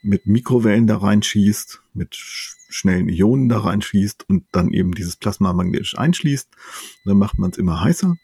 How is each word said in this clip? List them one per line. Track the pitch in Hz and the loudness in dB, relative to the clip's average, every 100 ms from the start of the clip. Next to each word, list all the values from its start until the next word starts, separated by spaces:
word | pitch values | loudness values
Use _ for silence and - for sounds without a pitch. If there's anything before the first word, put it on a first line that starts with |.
mit | 101 98 98 | 0 -2 2
Mikrowellen | 110 - 123 110 104 113 | 0 2 2 4 4 4
da | 104 | 2
reinschießt, | 101 104 - 107 101 104 - - _ | 2 2 2 2 2 2 -8 -20 _
mit | - 87 | -10 -10
sch-, | - - - - - _ | -12 -16 -14 -14 -18 _
schnellen | - 95 90 - | -4 0 0 -2
Ionen | 82 104 135 127 | 2 2 2 2
da | 110 | 0
reinschießt | 104 101 - 101 98 - - | 0 -4 -2 0 -2 -6 -2
und | 95 - | -2 0
dann | 92 87 | -2 0
eben | - 90 | 0 -2
dieses | 87 87 - | -2 -8 -6
Plasma | 107 - 95 | -6 -2 -2
magnetisch | 90 90 - - - | 0 -2 -4 -6 -2
einschließt. | 147 175 151 135 - _ - - - - | 0 0 0 -2 -6 _ -20 -18 -20 -10
Dann | 101 98 | 0 2
macht | 101 - | 2 -2
man's | 92 - | -4 -2
immer | 92 82 | -2 0
heißer | 92 175 185 170 | 0 2 0 -2